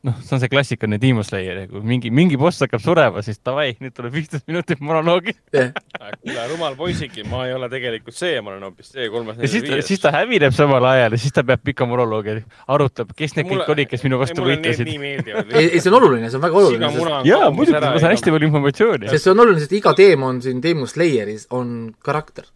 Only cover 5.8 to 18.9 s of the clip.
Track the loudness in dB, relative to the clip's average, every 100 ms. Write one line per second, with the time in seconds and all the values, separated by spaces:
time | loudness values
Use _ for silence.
5.8 | _ -18 -16 -14 -10 -8 -8 -6 -6 -6
6.8 | -6 -6 -8 -12 -8 -6 -6 -6 -8 -8
7.8 | -8 -8 -12 -8 -4 -4 -6 -12 -14 -18
8.8 | -20 -10 -6 -6 -8 -4 -2 -2 -2 -4
9.8 | -2 0 2 2 2 2 2 4 4 4
10.8 | 4 4 4 2 0 -2 0 0 -2 -4
11.8 | -2 0 -2 -2 -4 -8 -10 _ -4 0
12.8 | 0 -2 -10 -6 -6 -4 -4 -2 0 0
13.8 | -2 -2 -2 0 -2 -2 -2 0 -2 -2
14.8 | -4 -6 -8 -8 -6 -6 0 4 4 4
15.8 | 4 6 6 4 -2 -2 0 4 4 4
16.8 | -2 -2 -2 0 2 4 4 2 2 2
17.8 | 2 2 2 2 2 2 2 2 0 2
18.8 | 0